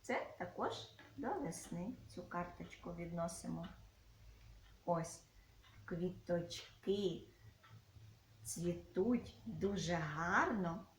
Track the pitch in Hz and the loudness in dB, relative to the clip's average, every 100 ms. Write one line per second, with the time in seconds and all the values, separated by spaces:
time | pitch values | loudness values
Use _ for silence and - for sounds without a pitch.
0 | - 254 - - 175 - 247 453 - - | 2 0 0 -4 -6 0 -2 -2 -8 -16
1 | - - 254 403 277 165 - 170 185 254 | -16 -6 -2 0 -2 -4 -6 -4 -4 -6
2 | - - 180 175 175 - 175 - 175 170 | -10 -12 -4 -2 -4 -6 -12 -10 -8 -6
3 | 170 170 170 - 175 165 175 - - - | -4 0 0 -2 -4 -4 -4 -10 -18 -20
4 | - - - - - - - - - 165 | -20 -20 -18 -18 -18 -18 -18 -10 2 2
5 | 165 - - - - - - - - 170 | 2 -6 -16 -20 -20 -20 -20 -18 -6 0
6 | 180 185 - 175 170 - - - - 196 | 0 -2 0 0 2 -6 -10 -8 2 4
7 | 196 160 - - - - - - - - | 4 2 -6 -18 -20 -20 -20 -20 -18 -20
8 | - - - - - - 175 175 - - | -18 -20 -20 -14 -8 0 0 0 -2 2
9 | 208 240 - - 226 165 190 196 160 170 | 6 4 2 -10 -8 0 2 2 4 4
10 | 156 151 170 202 339 226 175 180 - | 2 2 6 8 8 6 2 0 -6